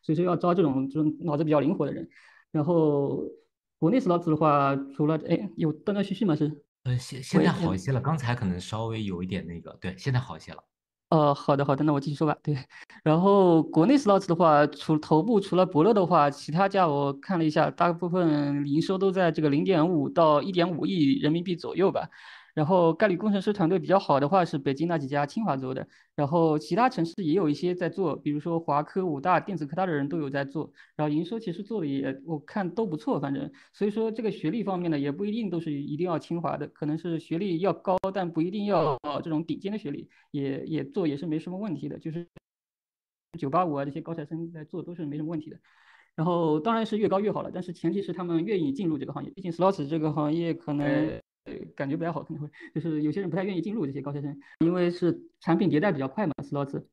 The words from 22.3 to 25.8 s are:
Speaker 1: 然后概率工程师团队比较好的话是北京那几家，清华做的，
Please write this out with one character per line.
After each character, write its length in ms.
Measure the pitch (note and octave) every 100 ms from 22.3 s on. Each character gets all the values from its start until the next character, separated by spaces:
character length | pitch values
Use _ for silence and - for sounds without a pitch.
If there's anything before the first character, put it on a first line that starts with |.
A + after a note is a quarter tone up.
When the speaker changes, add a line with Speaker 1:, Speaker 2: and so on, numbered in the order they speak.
| - -
Speaker 1:
然 100 | -
后 300 | D3+ F#3 E3
概 140 | E3 G#3+
率 100 | F3
工 140 | G#3+
程 100 | G3+
师 100 | F#3
团 160 | G3+ G3+
队 120 | F#3
比 80 | D3
较 100 | F#3
好 220 | - C#3
的 100 | C#3+
话 160 | F#3+ E3+
是 140 | D3+
北 160 | C#3 C3+
京 120 | E3+
那 80 | E3
几 120 | C3+
家， 180 | C#3+ D3
清 180 | -
华 140 | G#3 C#3
做 160 | C3
的， 140 | C3